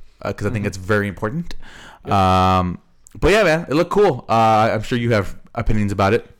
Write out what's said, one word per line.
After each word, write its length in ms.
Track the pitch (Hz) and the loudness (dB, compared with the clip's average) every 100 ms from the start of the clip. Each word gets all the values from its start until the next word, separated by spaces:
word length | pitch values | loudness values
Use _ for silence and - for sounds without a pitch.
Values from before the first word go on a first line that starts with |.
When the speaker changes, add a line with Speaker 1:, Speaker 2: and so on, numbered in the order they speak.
| - - | -16 -10
Speaker 1:
uh, 100 | - | -8
'cause 140 | - 104 | -6 -4
I 40 | |
think 120 | 104 | -2
Speaker 2:
Mm-hmm. 20 | 101 | -4
Speaker 1:
it's 100 | 92 | -6
very 320 | 92 104 101 | -2 -2 -2
important. 460 | 87 107 151 170 - - - - - | -4 -6 -6 -8 -8 -10 -16 -20 -16
Speaker 2:
Yep. 80 | - | -2
Speaker 1:
Um, 640 | 101 92 92 92 92 90 87 _ _ - 104 | 2 4 4 4 2 0 -6 _ _ -20 -4
but 120 | 147 | 2
yeah, 100 | 208 | 2
man, 240 | 185 160 170 | 2 0 0
it 60 | |
looked 160 | 143 170 | -2 0
cool. 340 | 202 202 123 - | 2 2 0 -2
Uh, 420 | 113 113 107 110 | 2 4 4 2
I'm 80 | 107 | 0
sure 160 | - 123 | -2 -2
you 140 | 117 | 0
have 240 | 107 90 - - | 0 0 -6 -12
opinions 380 | - 110 107 101 | -6 0 0 0
about 200 | 98 98 | 0 2
it. 160 | 117 - - | 2 -2 -20